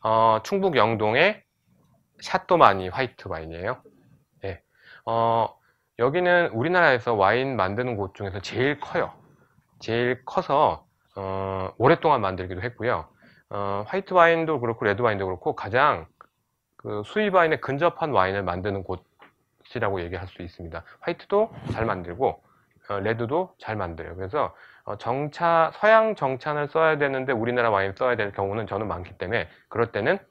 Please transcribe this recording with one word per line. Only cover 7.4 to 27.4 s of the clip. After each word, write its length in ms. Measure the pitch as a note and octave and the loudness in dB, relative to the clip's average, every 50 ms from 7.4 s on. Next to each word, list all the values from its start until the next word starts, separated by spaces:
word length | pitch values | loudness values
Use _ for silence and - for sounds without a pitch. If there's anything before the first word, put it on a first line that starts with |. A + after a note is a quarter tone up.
| C3 C#3 C3 | 0 -2 0
만드는 400 | G#2+ F#2 F#2 G2+ A2 B2 B2+ A#2+ | 0 0 0 0 -2 -2 -2 -2
곳 180 | G2+ G2+ F#2 _ | -4 -6 -6 _
중에서 240 | - G#2 G2 F2+ G#2 | -8 -8 -8 -8 -8
제일 380 | - - - A2+ B2+ C#3 D3 C#3+ | -10 -6 -2 0 0 0 -2 -4
커요. 340 | - - - F3 A2+ - - - - _ _ _ _ _ _ _ _ _ _ _ | -8 -6 -4 -4 -4 -4 -6 -18 -20 _ _ _ _ _ _ _ _ _ _ _
제일 440 | - - A2+ A#2 B2 B2 B2+ B2 _ | -6 -4 -2 0 0 0 -2 -4 _
커서, 640 | - - F#3+ F3 - C#3 D3 D3+ A2 E2 - _ _ _ _ _ _ _ | -4 -4 -4 -2 0 2 4 4 2 2 -2 _ _ _ _ _ _ _
어, 560 | G2+ G2 F#2+ F#2+ F#2+ G2 G2 F#2+ F#2+ F#2+ F#2+ - - | -10 -8 -6 -4 -4 -4 -4 -4 -4 -6 -6 -2 2
오랫동안 420 | A#2+ C#3 E3+ - - D#3+ D3 B2 | 4 4 4 6 4 2 2 2
만들기도 420 | G#2 F#2+ F#2+ F#2 F#2 F#2 F#2 F2+ | 0 -2 -2 -4 -6 -8 -8 -8
했고요. 460 | A2+ B2 A#2 - G#2+ B2 A2+ E2+ D#2 - _ _ _ - _ _ _ _ | -8 -8 -8 -4 -2 -2 -2 -2 -6 -10 _ _ _ -20 _ _ _ _
어, 340 | G#2 G2+ G2+ G2 G2 G2+ G#2+ - | -8 -6 -6 -4 -4 -6 -6 -4
화이트 260 | - G3 G3 - F#3 | -6 -6 -6 2 6
와인도 460 | F3+ E3 E3+ E3 E3 D#3+ D#3 D#3 C3 | 6 6 6 6 2 0 -2 -2 -2
그렇고 240 | A#2+ A2+ A2 - B2 | -2 -4 -4 0 0
레드 180 | G#2 G2+ G2 | 0 2 2
와인도 220 | B2 A2+ G#2+ G2 G2 | 2 2 2 2 -2
그렇고 300 | F#2 F#2 E2+ - D#3 C#3 | -4 -4 -4 -4 -6 -6
가장 500 | - - G#2 G#2 B2+ C#3+ D3+ A#2+ E2+ D#2+ _ _ _ - _ _ _ _ _ _ _ _ _ _ | -4 -8 -2 2 2 4 4 2 0 -6 _ _ _ -20 _ _ _ _ _ _ _ _ _ _
그 260 | - - A2+ G#2+ G#2 G#2+ | -14 -10 -8 -6 -6 -8
수입 300 | - - G#3+ G#3+ G#3 F#3 | -4 -2 0 0 4 4
와인에 220 | F#3 E3+ D#3+ D#3 | 4 4 4 2
근접한 560 | - - - C3+ C#3 E3+ E3+ - - E3 D3+ | -2 -2 -6 -2 0 0 0 0 -2 -4 2
와인을 300 | B2+ G2 F#2 F#2 F#2+ G2+ | 2 2 2 2 0 -2
만드는 420 | G2 F2+ F2 F#2 F2+ G#2 G2 G2 F#2 | -2 -2 -4 -4 -4 -4 -4 -4 -4
곳이라고 1160 | - F#2 F2 _ _ _ _ - _ _ _ _ _ _ _ _ - - B2 A2+ G#2 G2 F#2 | -6 -8 -8 _ _ _ _ -20 _ _ _ _ _ _ _ _ -12 -6 -2 -2 -2 -2 -2
얘기할 240 | E2+ F2 F#2 F2 F#2 F#2 | -4 -6 -8 -8 -10 -12
수 140 | - - | -14 -14
있습니다. 420 | F2+ F2+ - - F2 E2+ D#2+ E2 - - - _ | -14 -14 -14 -14 -16 -12 -12 -14 -14 -16 -20 _
화이트도 500 | - - F3 - - _ G3 G3+ A3 A3+ - - - - | -6 -6 -6 -6 -6 _ 0 0 0 0 -4 -14 -10 -8
잘 140 | - G#2+ A2+ | -4 -4 -2
만들고, 560 | A2+ G2+ F#2 F2 F2 F2 G2+ C3 G#2+ - - _ _ _ _ _ _ _ _ _ - | -2 -4 -4 -6 -10 -4 -2 -2 -2 -2 -4 _ _ _ _ _ _ _ _ _ -6
어, 100 | G#2 G2 | -6 -2
레드도 540 | G2 G#2+ A2+ A2+ A#2 A2+ C#3+ E3+ F#3 F3+ _ _ | 0 -2 -2 -2 -2 -2 -2 -2 -2 -4 _ _
잘 180 | - - A2 | -10 -8 -6
만들어요. 400 | G#2+ F#2+ F2 E2 E2 E2 D#2+ F2 | -6 -6 -8 -8 -10 -12 -12 -10
그래서, 380 | F#2 F#2+ F#2+ C#3 D3+ B2 E2+ - - - - - - _ | -10 -10 -4 -2 -2 -2 -4 -6 -14 -20 -20 -20 -18 _
어, 120 | - G#2 G#2 | -12 -12 -8
정차-, 720 | - A#2 B2 C#3 D3 D3 - - E3+ E3+ E3+ E3 E3 D#3 - | -6 -6 -4 -4 -4 -6 -6 -2 0 2 4 2 2 0 0
서양 400 | - - G#3+ A3 A3 A3 A3 G#3 | 0 4 4 6 6 4 2 -2
정찬을 540 | - D3 C3 C3 B2 - D#3 D3 D3 D3 C#3+ | -2 -2 -4 -4 -4 -6 -6 -4 -4 -4 -2
써야 300 | - D#3+ D#3+ D#3 D#3 C#3+ | 0 2 2 2 2 2
되는데 340 | D3 C#3 C3+ C3 C3 C3+ | 0 0 0 -2 -2 -2
우리나라 380 | C3 A2 | -2 0